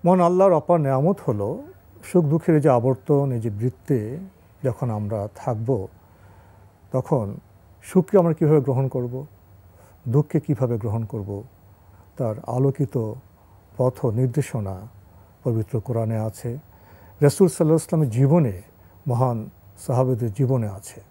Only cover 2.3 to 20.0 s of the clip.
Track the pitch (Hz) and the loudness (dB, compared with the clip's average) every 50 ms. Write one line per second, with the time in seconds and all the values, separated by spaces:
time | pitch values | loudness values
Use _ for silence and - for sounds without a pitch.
2.3 | 151 165 - - 160 151 135 151 127 120 113 135 131 - - - 147 139 143 139 | 0 0 2 2 2 4 4 4 4 4 2 0 -2 -2 0 0 0 2 2 0
3.3 | 123 117 110 117 101 101 117 127 - _ - - 143 117 104 110 131 170 196 185 | -2 -4 -4 -6 -6 -2 -4 -4 -4 _ -4 -2 -2 -2 -2 -6 -10 -12 -14 -16
4.3 | _ _ _ _ _ _ - 131 117 - 135 120 107 107 107 101 113 104 101 107 | _ _ _ _ _ _ -4 -4 -4 -2 -4 -4 -4 -4 -4 -4 -4 -4 -6 -8
5.3 | _ - - 127 117 107 113 120 135 101 95 - - - _ _ _ _ - - | _ -8 -6 -4 -4 -4 -2 -2 -2 -2 -4 -8 -14 -20 _ _ _ _ -20 -20
6.3 | - - - - - - - - _ _ _ - - 131 - - 160 131 107 98 | -20 -20 -20 -20 -20 -20 -20 -20 _ _ _ -6 -4 -4 -2 0 -2 -2 -2 -6
7.3 | - - _ _ _ _ _ _ - _ - - - 185 - - - 196 170 170 | -10 -12 _ _ _ _ _ _ -20 _ -20 0 2 2 2 4 4 4 4 4
8.3 | 156 - 160 143 156 151 127 139 127 131 135 131 - 127 123 120 123 131 147 - | 2 2 4 4 4 4 4 2 0 0 -2 -2 -4 -6 -6 -6 -8 -10 -12 -14
9.3 | - _ _ _ - - _ - _ _ - _ _ _ _ 123 113 147 147 - | -18 _ _ _ -20 -20 _ -20 _ _ -20 _ _ _ _ 0 0 0 0 2
10.3 | - 156 - - 147 - 127 117 120 107 104 113 101 113 113 101 - 110 98 98 | -2 -4 -2 -2 -2 -2 0 -2 -2 -4 -4 -4 -4 -4 -6 -6 -8 -10 -8 -8
11.3 | 101 98 117 - _ _ _ - - _ _ - - - - - _ - 131 113 | -10 -10 -10 -14 _ _ _ -20 -20 _ _ -20 -20 -20 -20 -20 _ -6 -4 -4
12.3 | 107 113 - - 120 127 135 139 135 - 143 - - 123 110 107 113 131 _ - | -4 -6 -8 -6 -2 0 0 0 0 -2 -4 -4 -2 -4 -4 -4 -8 -12 _ -20
13.3 | _ _ _ _ - - _ _ - - 127 127 - - - 123 104 117 131 127 | _ _ _ _ -20 -20 _ _ -4 0 0 0 0 -2 -4 -2 0 0 -2 0
14.3 | 120 151 135 - - 117 104 95 95 92 104 120 _ - - - - - - _ | 0 -4 -4 -4 -6 -6 -6 -6 -10 -12 -14 -18 _ -20 -20 -20 -20 -20 -20 _
15.3 | _ _ - 123 113 113 107 - - 113 - - 120 113 113 110 113 107 107 110 | _ _ -4 -2 -2 -2 -4 -4 -6 -8 -6 -4 -4 -4 -2 -2 -4 -4 -4 -6
16.3 | - - - 120 120 147 - - - - - - - - - - - - 147 143 | -8 -8 -10 -10 -10 -10 -14 -20 -20 -20 -20 -20 -20 -20 -20 -20 -2 2 2 2
17.3 | - - 196 170 - - 170 151 160 160 - - - 160 151 127 104 123 139 135 | 6 6 4 4 4 2 2 4 4 2 2 0 0 0 0 2 2 4 4 6
18.3 | 160 180 151 113 95 90 - - _ _ - - - - _ 147 120 113 131 123 | 6 4 4 2 -2 -8 -14 -20 _ _ -20 -20 -20 -12 _ -4 0 0 0 0
19.3 | 120 110 110 - _ - _ - - - - - 127 123 | 0 -4 -6 -10 _ -20 _ -20 -20 -12 -6 -2 0 2